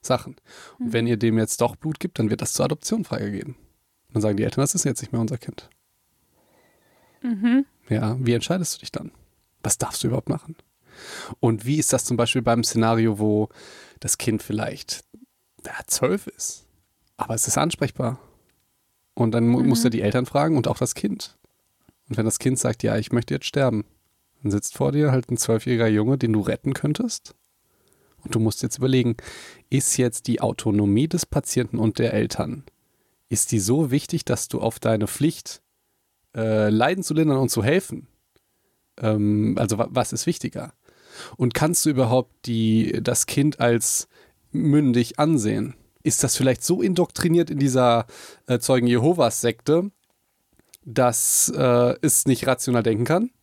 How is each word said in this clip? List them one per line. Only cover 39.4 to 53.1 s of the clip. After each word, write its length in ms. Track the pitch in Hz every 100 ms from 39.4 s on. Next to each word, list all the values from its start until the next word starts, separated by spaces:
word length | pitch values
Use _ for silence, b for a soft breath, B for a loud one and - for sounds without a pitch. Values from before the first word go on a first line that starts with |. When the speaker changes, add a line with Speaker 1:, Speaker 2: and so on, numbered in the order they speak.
| 107 104
Speaker 1:
also 200 | 113 107
wa-, 100 | -
was 220 | 131 117
ist 120 | - -
wichtiger? 480 | 170 - - - _ B B B B B -
Und 160 | 123
kannst 320 | - 151 175 156
du 40 |
überhaupt 560 | 135 123 127 123 _ -
die, 540 | 113 110 110 - -
das 240 | 110 123 -
Kind 320 | - 147 -
als 480 | 120 117 - - - b b b _
mündig 640 | - 156 147 143 120 117 -
ansehen? 560 | 151 156 107 107 110 - _ _
Ist 200 | 156 -
das 120 | 131 -
vielleicht 280 | 131 123
so 180 | - 185
indoktriniert 680 | 220 180 175 - 175 170 165
in 100 | 147
dieser, 460 | 139 127 123 117 113 B B B -
äh, 120 | 123
Zeugen 280 | - 131 120
Jehovas 520 | 120 131 175 120 -
Sekte, 500 | 120 110 - 160 202 _ _ _ _ _ _ _ _ -
dass, 640 | - 113 123 117 - - - -
äh, 400 | 131 120 123 -
es 240 | 156 - -
nicht 220 | 123 139
rational 360 | 127 - 123
denken 220 | 113 110
kann? 260 | 120